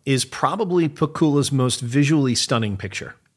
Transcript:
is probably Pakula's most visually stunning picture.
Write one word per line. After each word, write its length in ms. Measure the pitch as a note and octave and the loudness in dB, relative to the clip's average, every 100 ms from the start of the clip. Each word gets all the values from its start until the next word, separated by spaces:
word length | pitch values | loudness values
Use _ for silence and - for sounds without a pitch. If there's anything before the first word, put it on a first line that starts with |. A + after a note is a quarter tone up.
| - | -2
is 200 | C3+ - | 0 -2
probably 640 | - C#3 F#3 G#3 F3 D#3+ | -2 -2 -2 0 0 0
Pakula's 640 | C#3+ D#3 D3+ D#3+ C#3+ C#3 | 0 -4 0 2 2 2
most 300 | C#3 B2+ - | 0 0 -2
visually 540 | A#2+ C3 C#3+ D#3 C3 A#2 | -2 2 4 4 2 0
stunning 420 | - A#2+ A2 G2 | 0 0 0 -4
picture. 380 | G2 - - - _ | -8 -10 -12 -18 _